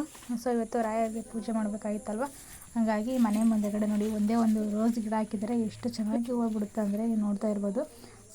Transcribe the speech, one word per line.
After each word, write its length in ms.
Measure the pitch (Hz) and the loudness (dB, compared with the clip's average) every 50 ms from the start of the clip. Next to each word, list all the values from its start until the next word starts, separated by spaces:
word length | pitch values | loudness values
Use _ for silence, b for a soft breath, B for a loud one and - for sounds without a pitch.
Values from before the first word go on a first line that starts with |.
| 294 - - - - - 247 | -4 -4 -8 -14 -6 -6 -6
So, 180 | 233 - 254 240 | -2 0 0 0
ಇವತ್ತು 280 | 233 226 220 - 240 | 0 0 0 0 0
ರಾಯರಿಗೆ 400 | 220 214 220 226 226 220 220 233 | 0 0 0 0 0 0 -2 -6
ಪೂಜೆ 300 | 220 - - 226 208 240 | -8 -6 -6 -6 -4 -2
ಮಾಡ್ಬೇಕಾಗಿತ್ತಲ್ವ, 720 | 220 226 214 208 208 208 - 208 208 214 - 214 214 220 269 277 B B B B B B B B - | 0 0 0 0 -2 -4 -4 -4 -4 -4 -4 -4 -4 -4 -4 -6 B B B B B B B B 0
ಹಂಗಾಗಿ 420 | 233 226 220 214 214 214 247 262 | 2 2 2 2 2 0 0 2
ಮನೆ 260 | 254 233 214 208 214 226 | 4 4 4 4 4 4
ಮುಂದೆಗಡೆ 440 | 226 220 214 208 208 208 208 214 | 4 4 4 2 0 0 0 0
ನೋಡಿ 240 | 208 208 208 208 220 | 2 2 2 2 0
ಒಂದೇ 240 | 214 214 208 208 233 | 2 2 2 2 4
ಒಂದು 360 | 233 226 220 214 214 214 208 | 4 4 4 4 4 2 0
ರೋಸ್ 280 | 208 214 220 233 233 240 | 0 2 2 2 2 0
ಗಿಡ 140 | 208 220 220 | -2 0 0
ಹಾಕಿದರೆ 480 | 220 214 - - 202 214 214 240 233 | 0 0 0 -2 -4 -2 0 0 0
ಎಷ್ಟು 280 | 220 214 - - - 247 | 0 0 -4 -4 -6 -4
ಚೆನ್ನಾಗಿ 420 | 233 - 214 208 220 240 233 247 | -2 -2 0 0 0 0 0 0
ಹೂವು 180 | 247 240 233 226 | 0 0 0 0
ಬಿಡುತ್ತೆ 320 | 214 214 208 202 - 220 | 0 -2 -2 -2 -2 -2
ಅಂದರೆ 260 | 214 202 202 208 226 | 0 0 0 0 0
ನೀವು 120 | 233 226 220 | 0 0 2
ನೋಡ್ತಾ 280 | 208 208 202 202 226 | 2 0 0 0 0
ಇರ್ಬೋದು. 340 | 214 208 202 202 202 196 254 311 B B B B B B B B B | 0 0 0 0 -2 -2 -2 -4 B B B B B B B B B